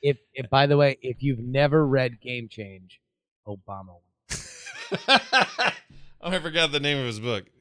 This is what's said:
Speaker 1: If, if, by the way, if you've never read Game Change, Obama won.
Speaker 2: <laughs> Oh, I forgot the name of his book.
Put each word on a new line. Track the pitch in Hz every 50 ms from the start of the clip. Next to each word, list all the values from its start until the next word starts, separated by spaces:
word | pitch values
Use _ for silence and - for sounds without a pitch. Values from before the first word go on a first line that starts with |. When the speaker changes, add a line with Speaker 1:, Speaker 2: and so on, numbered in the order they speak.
Speaker 1:
If, | - 143 135 - _ _ -
if, | 131 127 -
by | - 139 143
the | 143 143
way, | 143 143 139 135 -
if | - 131 120 -
you've | 135 143 131 117
never | 120 123 127 139 147 143 147 160 151
read | 135 135 135 127 123 120 -
Game | - 123 123 120 117 110
Change, | - 110 104 98 95 92 92 90 - _ _ _ _ _ _ _ _ _ -
Obama | 107 101 95 _ - 98 95 95 92 87 87 _ _ _ _ _ - - - - - - - - - - - - - - - - -
won. | 269 240
Speaker 2:
<laughs> | - - - 262 190 - - - 254 208 - - - _ - - - - - - -
Oh, | 170
I | 190 180
forgot | 156 170 156 170 165 151
the | 143 147
name | 139 143 147 139
of | 131
his | 120 110 107
book. | 110 123 117 98 92 _ _ _